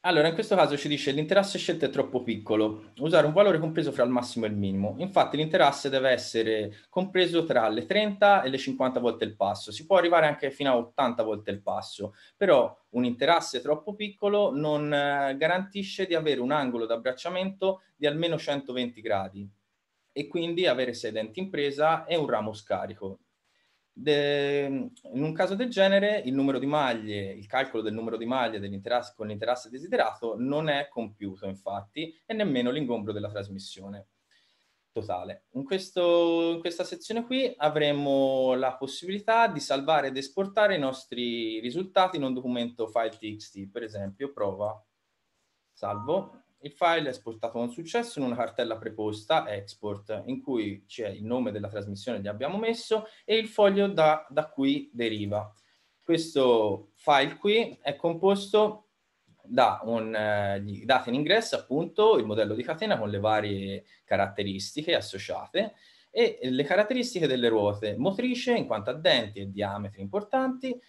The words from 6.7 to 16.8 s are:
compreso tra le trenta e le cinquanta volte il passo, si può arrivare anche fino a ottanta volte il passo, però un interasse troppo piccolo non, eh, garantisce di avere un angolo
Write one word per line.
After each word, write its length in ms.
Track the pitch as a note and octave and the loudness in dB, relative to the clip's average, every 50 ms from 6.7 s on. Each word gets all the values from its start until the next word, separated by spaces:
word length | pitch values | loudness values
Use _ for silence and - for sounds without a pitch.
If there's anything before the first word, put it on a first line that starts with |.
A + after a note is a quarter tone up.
| G#2 - _ _ | -8 -14 _ _
compreso 540 | - F#3 F#3+ F#3+ - F#3 F3+ E3 E3 E3 E3 | -4 -4 -4 0 2 0 2 2 2 0 0
tra 260 | D#3+ B2+ B2 A2 A2 | 2 2 2 4 2
le 160 | G#2+ A2+ A#2 | 0 -2 -2
trenta 560 | - F#3+ G#3 G#3+ G#3 G3+ - G#3 G3+ G3+ G3 | 0 0 0 2 0 2 4 6 6 6 6
e 80 | - C3 | 4 0
le 80 | C3+ C3+ | -4 -4
cinquanta 420 | - C#3 B2+ - C3 B2+ B2+ B2 | -4 -6 -2 -2 -2 0 0 2
volte 240 | A#2+ A#2+ A2 - A2+ | 0 0 0 0 -4
il 100 | G2+ - | -6 -2
passo, 380 | _ G2 G2 G2+ G2+ - G#2+ | _ -2 -2 -2 -4 -8 -12
si 140 | G#2 - D#3 | -12 -14 2
può 100 | - F#3+ | 4 4
arrivare 300 | F#3 E3+ E3+ F3 E3 D#3+ | 6 6 6 6 6 6
anche 240 | D3 C#3+ - D3 C3+ | 4 2 0 -4 -6
fino 200 | C3+ - D3 C#3 | -4 -2 2 2
a 60 | B2+ | 2
ottanta 460 | A#2+ A#2 A#2 _ - C#3 A#2+ A#2 A#2 | 2 2 -2 _ 0 0 0 2 0
volte 280 | A2 A2 G#2+ G2+ G#2 - | -2 -2 -2 -4 -4 -6
il 100 | G2 G2 | -8 -6
passo, 520 | _ G2+ F#2+ G#2 G2+ - - - G2+ G2+ - _ - - _ | _ -6 -6 -4 -6 -10 -10 -10 -10 -10 -10 _ -20 -20 _
però 420 | _ G3+ F#3 D#3 C3 A#2 A2+ - _ _ _ | _ 4 6 6 6 6 2 -2 _ _ _
un 160 | - B2 B2 | -4 -2 -2
interasse 560 | B2 A#2+ - C#3 D3 E3+ E3 - - - - | -2 0 0 4 4 4 4 2 -2 -6 -6
troppo 320 | - C#3+ D3+ D3+ - G#3+ G#3 | 0 -2 -2 -2 -2 -12 -8
piccolo 600 | G#3 G#3 G#3 G3+ _ G#3 G3+ G3+ G#3 G#3 F3+ C3 | -8 -8 -10 -8 _ -2 2 2 4 2 2 0
non, 380 | C#3+ D3+ D3+ D3+ D3 D3+ D3 | 0 0 0 0 0 0 0
eh, 440 | D3+ C#3+ C#3+ C#3+ C#3+ C#3+ C#3 C3+ C3+ C#3 | 0 0 2 0 0 0 0 -2 0 0
garantisce 680 | D#3 D#3+ F3 F#3 G3 G3 - G3+ G3 G3 - - F#3+ | 0 2 2 0 -2 -6 -8 -8 -8 -8 -6 -6 -2
di 100 | F#3 E3+ | 0 0
avere 260 | D#3+ D#3 D#3 C#3 B2 | 0 2 2 0 0
un 120 | A#2+ B2+ | 0 0
angolo 320 | D3 D3+ C#3 B2+ A#2+ A#2 | 0 0 0 0 -2 -2